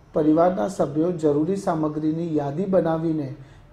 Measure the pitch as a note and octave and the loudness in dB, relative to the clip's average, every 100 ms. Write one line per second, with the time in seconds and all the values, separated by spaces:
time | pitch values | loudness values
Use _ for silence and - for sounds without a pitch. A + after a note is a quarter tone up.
0 | - E3+ D#3 D#3 F3+ F#3+ G3+ F#3+ D3+ D3 | -6 0 4 4 4 2 -2 -2 -2 0
1 | E3+ E3 D#3 C#3+ D#3+ G3 G3 D#3+ D#3 D3+ | 0 0 0 2 0 -2 -2 -2 -2 -2
2 | D#3 D#3+ E3+ D3+ C#3+ D3 G3 F#3 E3 D#3+ | -2 -2 -2 -2 -2 -4 0 2 2 0
3 | E3 D#3 C3 C3 - - - | 0 -2 -4 -10 -18 -20 -10